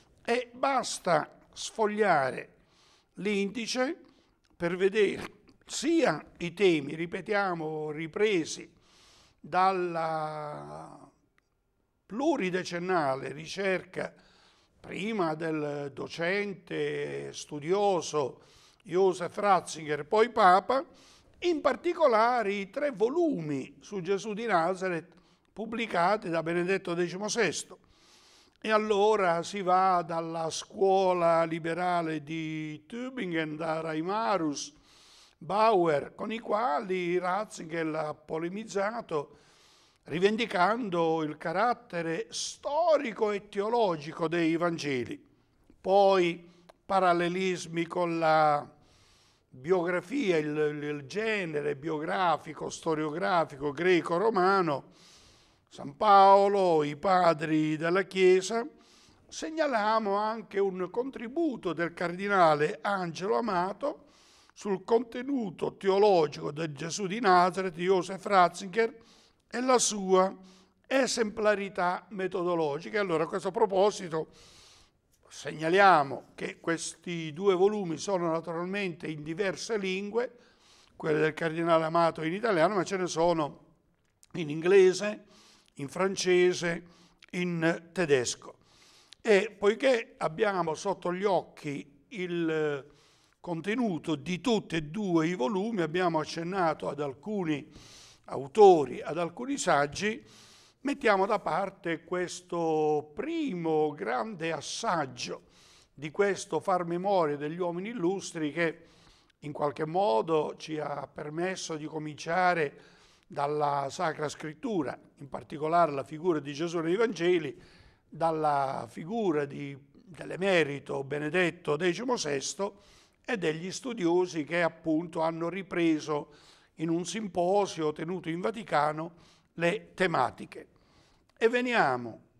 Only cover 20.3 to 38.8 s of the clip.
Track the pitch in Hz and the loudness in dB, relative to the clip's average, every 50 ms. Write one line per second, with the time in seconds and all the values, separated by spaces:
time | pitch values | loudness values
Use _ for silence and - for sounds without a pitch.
20.3 | 233 - 208 180 180 196 196 - 247 269 349 - - - - - - _ _ _ | 4 6 8 8 8 6 4 2 0 -2 -2 -6 -12 -20 -20 -20 -20 _ _ _
21.3 | - - - 349 339 285 277 285 254 - - 349 339 - 320 277 226 214 226 240 | -12 -4 -2 -2 0 2 2 0 0 0 -2 -4 0 4 4 4 6 6 4 4
22.3 | 254 240 214 196 202 208 196 190 - 277 294 294 247 175 214 240 277 349 339 320 | 2 0 0 -2 -4 -4 -6 -8 -6 -4 -4 -4 -2 0 0 0 2 2 2 2
23.3 | 262 170 160 147 143 135 127 - - - - - 208 196 165 175 202 190 202 220 | 0 -2 -4 -4 -4 -6 -6 -8 -14 -20 -16 -10 -10 -6 -2 -2 -2 -2 -2 -6
24.3 | 208 196 233 226 196 170 160 175 190 180 185 190 175 160 170 - _ - _ _ | -6 -6 -2 0 2 2 2 2 0 -2 -4 -4 -4 -4 -6 -10 _ -20 _ _
25.3 | _ _ _ _ - - 214 226 226 220 233 208 - 175 170 185 208 220 226 180 | _ _ _ _ -12 -12 -10 -8 -6 -6 -4 -2 0 2 2 2 2 0 -2 -2
26.3 | 165 165 156 165 170 175 175 175 196 190 190 180 170 170 180 170 160 185 214 208 | -4 -2 -2 -2 -2 -2 0 0 -2 -2 -2 -4 -4 -2 -4 -4 -4 -6 -6 -4
27.3 | 170 233 214 165 - - - - - - _ _ _ _ _ _ _ _ _ _ | -2 0 0 0 -2 -4 -8 -12 -16 -20 _ _ _ _ _ _ _ _ _ _
28.3 | _ _ _ _ _ _ - 220 220 214 214 214 214 196 202 214 220 208 190 175 | _ _ _ _ _ _ -2 2 2 2 4 2 2 4 4 4 4 4 4 2
29.3 | 165 170 165 - 196 202 190 180 180 185 190 190 180 175 170 156 170 165 170 165 | 2 0 -2 -4 -6 -4 0 2 4 4 4 4 2 2 0 -2 -4 -4 -4 -4
30.3 | 165 165 165 160 151 - - - - 208 196 196 190 190 190 185 180 180 170 170 | -6 -6 -6 -6 -6 -8 -10 -10 -2 0 2 4 4 4 4 2 2 4 4 4
31.3 | 165 165 165 165 165 170 156 165 165 170 180 180 175 170 165 160 160 156 147 143 | 4 4 2 0 -2 -4 -4 -4 -4 -2 0 0 0 0 0 -2 -4 -6 -6 -8
32.3 | 160 165 160 156 156 156 156 151 151 147 - - 233 233 247 262 269 247 190 180 | -8 -6 -6 -6 -6 -8 -8 -8 -10 -14 -14 -14 -12 -10 -10 -10 -8 -6 -6 -2
33.3 | 165 160 160 156 151 151 165 156 156 160 160 160 160 156 165 180 202 220 226 226 | -2 -2 -2 -2 -4 -6 -4 -4 -4 -4 -4 -4 -4 -4 -4 -2 -2 -2 0 0
34.3 | 208 185 165 151 139 127 - - - _ _ _ _ _ - - - - - _ | 0 2 0 -2 -2 -4 -8 -12 -14 _ _ _ _ _ -20 -20 -20 -20 -20 _
35.3 | _ - 165 147 185 208 220 226 220 180 170 165 147 139 127 - - - 190 214 | _ -14 -8 -4 0 2 4 4 4 4 4 4 2 0 -2 -4 -10 -10 -8 -8
36.3 | 220 226 - - 208 208 233 269 294 269 226 185 190 185 180 170 175 180 175 180 | -8 -8 -4 -2 -2 0 0 0 -2 -2 -2 -4 -4 -4 -2 0 0 0 0 0
37.3 | 180 202 220 208 - - 180 160 165 170 160 156 151 160 151 151 147 - _ - | -2 -2 -4 -6 -10 -14 -12 -8 -6 -4 -4 -4 -4 -4 -4 -6 -8 -10 _ -8
38.3 | 160 160 165 175 185 208 226 - - 202 | -6 -6 -6 -6 -6 -8 -10 -6 -4 -2